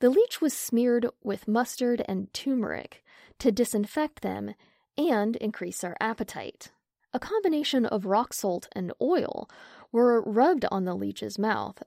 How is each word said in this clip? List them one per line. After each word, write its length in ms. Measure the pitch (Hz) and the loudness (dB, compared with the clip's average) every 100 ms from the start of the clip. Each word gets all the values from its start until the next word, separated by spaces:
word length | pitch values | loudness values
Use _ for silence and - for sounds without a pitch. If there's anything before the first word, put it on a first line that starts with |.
the 80 | 247 | 4
leech 320 | 269 480 - | 6 4 2
was 140 | 311 | -2
smeared 520 | - - 233 247 240 233 - | -2 -2 2 4 2 0 -4
with 240 | 226 196 - | -6 -6 0
mustard 560 | 220 247 - 247 240 - | 0 0 0 0 0 0
and 240 | 190 196 | -4 -6
turmeric 720 | - - 262 208 78 - - _ - - - | -6 -2 -2 -2 -4 -8 -16 _ -20 -20 -2
to 140 | 269 | 2
disinfect 720 | 202 240 220 208 - 302 - | 2 2 0 -2 -2 -4 -4
them 320 | 196 190 202 208 _ _ _ - | -8 -6 -8 -12 _ _ _ -2
and 400 | 320 226 208 226 | 2 2 2 0
increase 480 | 214 - 180 - | -4 -6 -8 -8
our 120 | 180 170 | -8 -4
appetite. 720 | 233 - 202 - 98 - - _ _ _ _ | -4 -4 -6 -8 -12 -12 -20 _ _ _ _
A 60 | 247 | -8
combination 640 | - 427 392 311 294 269 226 | -2 0 2 2 2 0 2
of 200 | 214 190 | 0 0
rock 260 | 202 240 | 0 0
salt 360 | - 202 175 - | -2 -2 -4 -6
and 200 | - 180 - | -8 -8 -2
oil 500 | 269 359 - - - - - - - | 2 2 0 -4 -12 -16 -20 -20 -4
were 320 | 233 247 233 | 2 4 4
rubbed 440 | 226 214 285 320 - | 2 4 4 4 0
on 140 | 196 | -2
the 100 | 180 | -2
leech's 440 | 180 202 196 208 202 | -4 -6 -6 -8 -2
mouth 440 | 214 208 - - | -2 -2 -4 -10